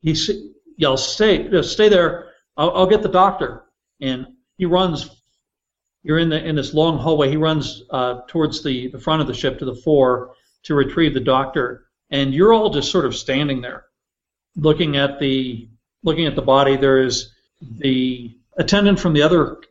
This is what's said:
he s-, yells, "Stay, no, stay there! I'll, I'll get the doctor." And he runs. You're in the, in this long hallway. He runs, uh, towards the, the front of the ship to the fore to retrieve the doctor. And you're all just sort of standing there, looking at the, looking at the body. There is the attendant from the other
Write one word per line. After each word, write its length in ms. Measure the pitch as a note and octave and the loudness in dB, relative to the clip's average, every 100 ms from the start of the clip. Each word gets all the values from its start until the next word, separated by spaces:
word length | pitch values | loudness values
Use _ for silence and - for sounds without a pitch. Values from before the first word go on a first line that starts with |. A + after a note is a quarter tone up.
he 100 | D#3+ | -2
s-, 200 | D#3 - G3+ - _ _ - | -2 -2 -6 -8 _ _ -2
yells, 280 | D3 C3 - | -2 0 -4
"Stay, 380 | - G#3+ F3+ - | 0 2 2 0
no, 120 | F3+ | -2
stay 280 | C#3+ - G#3+ | -2 2 4
there! 380 | G3 E3 - - _ _ - | 4 2 -2 -14 _ _ -4
I'll, 160 | D#3+ | -2
I'll 160 | F3+ F#3 | 2 2
get 140 | G#3+ | 2
the 80 | G#3+ | 2
doctor." 540 | F3+ F#3+ F#3 C3 A#2 _ _ _ _ | 2 2 2 -8 -10 _ _ _ _
And 280 | C3+ B2+ B2+ _ _ _ | -6 -6 -10 _ _ _
he 80 | F3+ | 0
runs. 440 | F3+ F#3 D#3 - _ _ _ _ _ _ _ _ _ | 2 0 -4 -10 _ _ _ _ _ _ _ _ _
You're 160 | - D#3 | -2 0
in 100 | E3 | 0
the, 120 | D#3 | -2
in 140 | D#3+ D3+ | -2 -4
this 180 | C3+ | -2
long 240 | D3+ D#3+ D3 | 0 0 0
hallway. 320 | E3 D#3 C#3 | 0 2 2
He 60 | D3+ | 2
runs, 480 | D#3+ D#3 C3+ - - | 0 0 -4 -10 -10
uh, 320 | C3+ B2 A#2+ - | -4 -4 -6 -8
towards 340 | E3+ D#3 - | -2 -2 -2
the, 240 | D3 C3 B2 | -6 -6 -6
the 120 | C3 | -10
front 200 | - D#3 | -4 -2
of 60 | C3+ | -2
the 60 | |
ship 260 | A#2 C#3 C3 | -4 -4 -4
to 60 | C3 | -10
the 100 | A#2+ | -8
fore 580 | - D3+ B2+ B2 - - _ _ | 0 4 4 2 -4 -18 _ _
to 100 | - | -2
retrieve 400 | D3 C#3 - D#3+ | 0 0 2 0
the 60 | C3 | 0
doctor. 680 | A#2 C3 C3+ D#3 B2 B2+ _ _ _ | 0 0 0 -4 -6 -8 _ _ _
And 240 | C#3 C#3 | -4 -2
you're 200 | C3+ G3+ | 2 4
all 160 | A3+ G#3+ | 6 2
just 200 | C#3+ C3+ | -2 -2
sort 160 | - B2+ | -2 -2
of 80 | |
standing 460 | A2+ - C3+ D3 C3 | -6 -6 -2 -2 -4
there, 280 | B2+ - _ _ _ _ _ _ _ - | -8 -16 _ _ _ _ _ _ _ -2
looking 400 | D3+ D#3 E3 C#3 | 2 2 2 0
at 240 | C#3+ C#3+ | -2 -2
the, 480 | C#3+ C3+ B2+ A#2 A2+ _ _ _ | -2 -2 -4 -8 -14 _ _ _
looking 220 | F3+ D#3+ D#3+ | -4 -2 -2
at 120 | C3 | -2
the 40 | |
body. 360 | - C3+ C#3 C3+ | 2 4 4 4
There 260 | C3+ C3+ | 4 2
is 300 | C3 A#2+ - _ _ _ | 2 -2 -8 _ _ _
the 720 | C3 A2+ C3+ C3 B2+ B2+ A#2+ - _ - | -20 -6 -2 0 -2 -4 -12 -20 _ -6
attendant 400 | D#3+ G3+ G3+ G3 | 0 2 4 2
from 140 | F3+ | 2
the 100 | D3+ | 2
other 360 | D3+ F3 D3 - - | 4 4 0 -6 -20